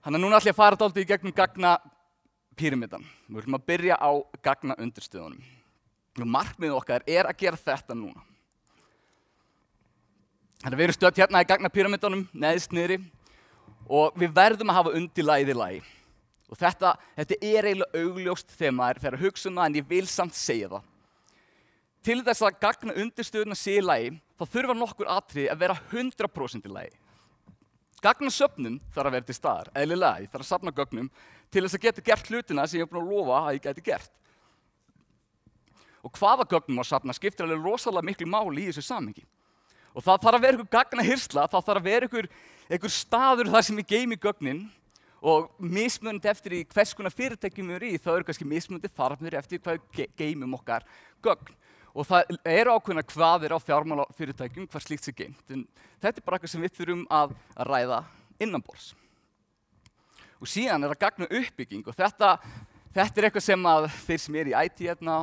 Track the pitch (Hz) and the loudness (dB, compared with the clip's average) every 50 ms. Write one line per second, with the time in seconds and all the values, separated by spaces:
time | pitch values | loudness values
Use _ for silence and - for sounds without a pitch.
0 | _ 147 143 160 180 196 214 214 - 214 185 - 214 208 202 - 220 208 165 196 | _ -2 -2 0 2 6 6 6 6 6 4 8 8 8 8 6 2 0 0 -2
1 | 190 170 202 202 - 196 165 - 190 180 - 190 180 175 175 - _ - _ _ | 0 0 0 0 0 -4 2 2 2 2 2 0 4 4 4 4 _ -10 _ _
2 | _ _ _ _ _ _ _ _ _ _ _ - 160 151 135 127 120 107 - - | _ _ _ _ _ _ _ _ _ _ _ -4 -2 -2 -2 -2 -4 -6 -12 -16
3 | - - - _ _ _ 107 107 107 131 131 131 131 - 165 170 170 185 175 - | -16 -20 -20 _ _ _ -14 -12 -8 -6 -6 -6 -2 -2 -2 0 2 2 2 2
4 | - 147 143 143 - _ - - - 143 135 _ - 139 110 - 110 120 - - | 2 2 2 0 -2 _ -16 -6 -2 -2 -2 _ -4 -8 -6 -6 -8 -10 -10 -12
5 | - - - 92 82 80 67 - - - - _ _ _ _ _ _ _ _ _ | -20 -16 -16 -16 -16 -16 -18 -20 -20 -20 -20 _ _ _ _ _ _ _ _ _
6 | _ _ _ 117 120 117 117 135 190 - - - 170 156 143 131 - - 123 123 | _ _ _ -10 -6 0 0 0 0 0 -6 -6 -6 -4 -4 -4 -2 -2 -4 -4
7 | - - 160 175 185 - 175 - 190 180 165 156 - - 131 139 - - 123 117 | -2 2 2 2 2 2 -2 -2 -2 -4 -4 -2 -4 -4 -4 -4 -6 -12 -12 -10
8 | 110 87 - - - _ _ _ _ _ _ _ _ _ _ _ _ _ _ _ | -10 -12 -16 -20 -20 _ _ _ _ _ _ _ _ _ _ _ _ _ _ _
9 | _ _ _ _ _ _ _ _ _ _ _ _ _ _ _ _ _ _ _ _ | _ _ _ _ _ _ _ _ _ _ _ _ _ _ _ _ _ _ _ _
10 | _ _ _ _ _ _ _ _ _ _ _ - - 135 127 131 165 180 165 - | _ _ _ _ _ _ _ _ _ _ _ -12 -8 -6 0 2 2 2 4 6
11 | - 180 175 - 190 196 196 185 175 - 190 196 190 180 - 202 190 202 202 190 | 6 6 8 8 4 6 6 4 6 6 4 2 2 -2 0 2 0 2 0 0
12 | - 202 190 196 190 180 _ 160 147 151 165 180 175 - - 170 170 170 190 190 | -2 -2 -2 -2 -6 -8 _ -2 0 0 0 0 -2 -4 -4 -2 0 0 -2 -4
13 | 190 175 _ _ _ _ _ _ _ _ _ _ _ - - _ - - 131 147 | -4 -12 _ _ _ _ _ _ _ _ _ _ _ -20 -20 _ -8 0 4 4
14 | 151 156 - 175 180 170 151 175 190 220 220 202 220 208 170 185 175 165 - 165 | 4 4 2 0 -2 2 6 8 8 8 6 2 0 2 2 4 4 2 0 -2
15 | 175 170 _ - 160 151 151 143 143 139 135 120 107 90 92 90 - - - _ | -4 -4 _ -2 2 4 4 4 4 0 0 -2 -4 -6 -6 -12 -14 -18 -20 _
16 | _ _ _ _ _ _ _ _ _ _ - - 175 175 180 - 196 185 - - | _ _ _ _ _ _ _ _ _ _ -10 0 0 0 0 2 2 0 0 0
17 | - - _ - 151 - 190 - - 208 214 214 208 208 196 190 185 - - 165 | -6 -18 _ -10 -4 -4 -4 -4 0 2 2 2 4 2 0 -2 -2 -4 -2 -4
18 | 165 175 180 185 185 180 180 - - _ - - 170 143 131 127 123 120 131 - | -4 -4 -4 -4 -6 -6 -6 -6 -10 _ -10 -2 -2 -2 0 0 0 0 -2 -2
19 | - 139 123 135 170 196 - - - 190 185 180 175 156 147 151 143 135 170 185 | -4 -6 -6 -2 -2 -4 -4 -4 -10 -8 -2 0 0 0 0 -2 -4 0 -2 -2
20 | 190 185 - - 180 175 - - - - 117 113 101 92 90 98 - _ _ _ | -2 -2 -2 -4 -4 -4 -4 -6 -4 -2 -2 -2 -4 -6 -10 -12 -14 _ _ _
21 | _ _ _ _ _ _ _ _ _ _ _ _ _ _ _ _ _ _ _ _ | _ _ _ _ _ _ _ _ _ _ _ _ _ _ _ _ _ _ _ _
22 | _ 214 233 247 254 240 233 - 220 202 196 _ - 208 240 _ - 226 - - | _ -4 -4 -2 0 -2 0 2 2 0 0 _ -2 -2 -2 _ -6 -8 -6 -6
23 | 202 233 _ - 233 - - 214 214 214 202 - - 202 196 202 196 180 156 117 | -6 -6 _ -10 -10 -6 -4 -6 -4 -4 -6 -8 -4 0 0 0 2 2 0 0
24 | 117 120 151 160 _ _ _ _ 170 165 - 240 262 254 247 226 240 220 - - | 0 -6 -8 -12 _ _ _ _ -12 -6 -4 -4 -2 0 0 -2 -2 -6 -6 -8
25 | 208 - 170 190 - _ - 143 139 139 147 156 180 180 185 160 - - - 233 | -6 -2 -2 -4 -4 _ -8 -4 -2 -2 -2 0 0 -2 -2 -4 -8 -10 -8 -6
26 | 247 254 - - 220 202 _ 160 135 120 - 110 - 101 98 98 85 - _ _ | -6 -6 -6 -6 -6 -6 _ -8 -10 -8 -10 -12 -14 -12 -14 -14 -14 -16 _ _
27 | _ _ _ _ _ _ _ _ _ - - _ _ _ _ _ _ _ _ - | _ _ _ _ _ _ _ _ _ -20 -20 _ _ _ _ _ _ _ _ 2
28 | - 202 247 - 285 269 - - - 294 - - 131 110 117 147 - - - 151 | 4 4 4 4 0 -4 0 2 2 2 2 -2 -8 -6 -6 -8 -12 -12 -6 -2
29 | 139 139 131 127 123 - 127 - - 156 113 85 85 - _ 135 143 156 170 180 | -2 0 -2 -2 -4 -6 -12 -4 -2 -2 -2 -2 -6 -8 _ -2 -2 0 0 2
30 | 185 151 104 82 98 101 - 135 135 - 190 180 175 175 143 - 143 - - 110 | 2 2 2 0 -8 -12 -12 -14 -6 -4 -4 -4 -4 -6 -4 -4 -6 -4 -4 -8
31 | 120 135 _ _ - - - - _ _ - 190 185 190 175 196 - 226 220 - | -8 -10 _ _ -20 -20 -20 -20 _ _ -2 -2 -2 0 -4 0 0 0 -2 0
32 | - - 220 - - - 220 240 233 - 175 143 139 160 160 170 165 160 170 175 | 2 0 0 0 0 -6 -6 -6 -4 -4 -2 -2 -2 -2 -2 -4 -6 -4 -6 -8
33 | 170 180 202 202 185 131 123 135 160 147 139 143 - 143 139 165 170 - 160 - | -6 -2 -2 -2 0 2 0 0 0 0 -4 -4 -6 -8 -8 -6 -4 -4 -4 -4
34 | - - _ _ _ _ _ _ _ _ _ _ _ _ _ _ _ _ _ _ | -6 -16 _ _ _ _ _ _ _ _ _ _ _ _ _ _ _ _ _ _
35 | _ _ _ _ _ _ _ _ _ _ _ _ _ _ _ _ _ _ _ _ | _ _ _ _ _ _ _ _ _ _ _ _ _ _ _ _ _ _ _ _
36 | _ 123 _ - - 202 233 254 - - 185 165 - - 135 123 123 - 156 135 | _ -18 _ 2 4 4 6 4 2 2 0 0 0 0 -4 -4 -2 -2 -2 -2
37 | - 135 120 - - 202 190 - 180 160 160 156 156 185 214 247 - 247 202 175 | -2 -4 -10 -4 -4 -6 -4 -4 -4 -4 -4 -4 -2 -4 -4 -2 -4 -2 -2 -2
38 | 165 175 196 - 175 170 185 214 214 190 143 143 196 185 160 147 139 - 247 220 | -4 -4 -6 -6 -6 -2 -2 -2 -2 -2 -4 -6 -6 -6 -8 -8 -8 -8 -8 -8
39 | 143 104 104 - - _ _ _ _ _ _ _ _ _ _ _ _ _ _ 127 | -8 -10 -12 -16 -20 _ _ _ _ _ _ _ _ _ _ _ _ _ _ -6
40 | - 185 185 190 - 226 226 247 233 262 262 233 233 - - 226 262 - - 240 | 4 4 4 6 6 6 6 6 6 6 4 4 0 2 2 2 2 2 0 0
41 | 220 185 254 269 - - - 285 143 160 - 185 - - 208 196 170 190 208 240 | 2 2 2 0 -2 -4 0 0 0 2 2 0 0 2 -2 0 0 2 2 2
42 | 247 247 - 233 208 - - - - - - _ - _ 170 180 175 214 - - | 0 0 -4 -4 -6 -6 -10 -18 -20 -20 -20 _ -8 _ -6 -4 -4 -4 -4 -4
43 | - _ - 233 262 269 262 240 240 202 175 226 220 - 214 208 202 - 202 226 | -2 _ 2 4 6 6 4 4 2 4 4 4 4 4 -2 -6 -4 0 0 0
44 | 254 240 233 180 - 202 202 _ 147 135 127 160 202 214 _ _ _ _ _ _ | 0 0 -4 -2 -2 -4 -4 _ -4 -6 -6 -6 -10 -14 _ _ _ _ _ _
45 | _ _ _ _ - 147 160 156 165 - _ _ 185 170 175 196 220 247 - - | _ _ _ _ 2 4 4 4 2 -2 _ _ -8 -6 -2 -2 -2 -2 -2 -4
46 | 214 220 214 202 - 214 214 - - 202 175 175 160 _ - 208 208 - - - | -8 -8 -8 -4 -2 -2 -2 -2 -4 -8 -8 -8 -8 _ 0 0 2 2 0 -8
47 | 208 185 - - 247 262 233 - - 196 - - 190 180 175 180 208 240 190 156 | -8 -8 -6 -4 -6 -6 -6 -6 -10 -10 -8 -8 -10 -8 -8 -8 -6 -6 -6 -4
48 | - 180 165 180 175 - 160 - 165 143 147 165 170 - 185 170 160 196 _ - | -2 0 0 0 0 -4 -8 -8 -6 -4 -4 -6 -6 -6 -12 -10 -10 -12 _ -2
49 | 135 131 143 135 156 165 165 143 143 - 180 170 _ 180 165 165 _ _ - - | -2 -2 -2 -4 -10 -8 -8 -8 -8 -8 -12 -10 _ -6 -6 -6 _ _ -8 -8
50 | 135 - _ - 156 151 160 151 131 127 131 123 - - 117 113 - _ - - | -8 -8 _ -6 -6 -6 -6 -6 -6 -8 -8 -10 -6 -4 -4 -4 -6 _ -20 -20
51 | - _ _ _ - 226 180 - - - - _ _ _ _ _ - - _ - | -20 _ _ _ 0 0 0 0 -2 -20 -20 _ _ _ _ _ -20 -16 _ -10
52 | 147 - 185 175 175 - 175 170 _ 170 165 196 233 247 233 220 - - 180 160 | -4 4 4 4 4 4 -4 -8 _ 2 4 4 6 6 4 2 2 -2 -4 -4
53 | 147 - - 151 165 165 165 175 156 147 160 165 - - 147 147 151 160 156 143 | -4 -6 0 2 4 4 4 4 2 -2 -4 -4 0 2 2 2 2 0 -2 -4
54 | 139 - - - 165 135 135 - 131 123 113 156 190 170 - 151 - - 156 143 | -4 -4 -6 -12 -10 -10 -8 -10 -10 -12 -10 -12 -14 -12 -12 -14 -10 -10 -10 -10
55 | - - 127 - 95 - 139 _ _ _ 131 135 - _ _ _ _ _ _ _ | -10 -12 -10 -10 -12 -12 -12 _ _ _ -12 -12 -12 _ _ _ _ _ _ _
56 | - 202 240 - - - 180 185 - 160 - 170 165 180 _ - 180 165 180 175 | -4 -4 -4 -4 -6 -6 -6 -4 -6 -8 -8 -6 -6 -6 _ -6 -6 -6 -6 -6
57 | 175 - - 151 147 143 - - _ _ - - 123 120 139 127 123 127 127 113 | -4 0 2 2 2 2 -2 -14 _ _ -10 -8 -4 -2 0 0 0 0 -2 -4
58 | 156 - - _ _ _ _ _ 214 220 185 139 - - - - - - - _ | -6 -8 -20 _ _ _ _ _ -6 -6 -6 -8 -8 -10 -20 -20 -20 -20 -20 _
59 | _ _ _ _ _ _ _ _ _ _ _ _ _ _ _ _ _ - _ _ | _ _ _ _ _ _ _ _ _ _ _ _ _ _ _ _ _ -20 _ _
60 | _ _ _ - - _ _ _ - - - 202 240 262 196 151 143 147 151 _ | _ _ _ -20 -20 _ _ _ -12 -8 -4 -4 -2 0 0 0 -2 -2 -2 _
61 | 202 202 - - 180 - 190 240 254 - - - 127 - 101 104 110 - 117 - | -2 -2 -2 -4 -8 -6 -4 -4 -4 -6 -8 -12 -14 -12 -12 -12 -12 -12 -4 -2
62 | 185 208 - _ 220 202 180 139 - - - - - - _ _ _ - - 190 | -2 -2 2 _ 4 4 4 4 0 -16 -18 -18 -20 -20 _ _ _ -6 0 0
63 | 190 214 - - 208 214 - 208 - - 196 185 180 175 160 156 156 151 143 - | 0 2 2 2 2 2 2 2 2 2 2 4 6 6 6 6 4 0 -4 -10
64 | - - 165 156 - - 147 156 160 143 120 117 160 175 _ - 175 170 170 _ | -6 -4 -4 -4 -4 -6 -4 -4 -2 0 0 0 0 0 _ -8 -8 -8 -8 _
65 | 170 165 160 160 | -4 -2 -2 -2